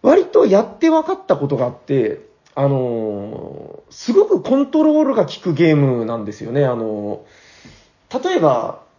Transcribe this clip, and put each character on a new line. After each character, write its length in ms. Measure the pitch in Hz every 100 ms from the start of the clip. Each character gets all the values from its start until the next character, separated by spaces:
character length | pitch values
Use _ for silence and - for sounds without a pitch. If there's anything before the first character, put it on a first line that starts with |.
割 240 | 233 349 -
と 200 | - 165
や 180 | 196
っ 140 | 226 -
て 120 | 330
分 140 | 320
か 100 | 320
っ 120 | 381 -
た 120 | 143
こ 100 | 143
と 80 | 139
が 100 | 123
あ 40 |
っ 60 | -
て、 460 | - 139 110 - - _ _ -
あ 120 | 139
の、 1120 | 139 127 117 110 101 104 - - - - - _
す 220 | - -
ご 140 | 392 403
く 160 | 370
コ 160 | - 269
ン 140 | 277
ト 120 | 311
ロ 160 | 311 302
ー 40 | 311
ル 100 | 220
が 100 | 165
効 80 |
く 200 | - 185
ゲ 200 | 143 165
ー 40 | 151
ム 280 | 139 123 110
な 120 | 117
ん 80 | 107
で 60 |
す 100 | 104
よ 80 | 113
ね。 140 | 131 139
あ 100 | 120
の、 500 | 110 107 104 107 - _ _ _ - - _ _ _ 254
例 140 | 339 359
え 20 |
ば 420 | 156 123 113 - _